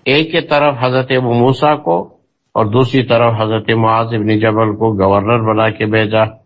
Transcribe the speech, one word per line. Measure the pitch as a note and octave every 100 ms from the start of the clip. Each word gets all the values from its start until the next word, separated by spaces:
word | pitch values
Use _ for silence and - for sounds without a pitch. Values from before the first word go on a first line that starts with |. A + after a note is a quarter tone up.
| -
ایک | C#3+ D#3+
کی | E3+
طرف | D3 D3 D3 B2+
حضرت | B2+ B2+ B2+
ابو | C3 B2
موسیٰ | A#2+ B2 C3 D3 D3
کو | E3 E3+ - _ _ _ _
اور | G#2+ A2
دوسری | A#2 B2+ C3+
طرف | A#2+ A#2 A#2 A2+
حضرت | A2 A2 G#2
معاذ | A2+ A2 A2+ A2+
ابن | A#2 G#2
جبل | G#2+ A2 G#2+ A2 G#2+
کو | A2+
گورنر | G#2 F#2+ G2+ G2+ A#2+ A2
بنا | G#2+ A2
کے | G#2+ A2
بھیجا | A2 A2 A2 A2 -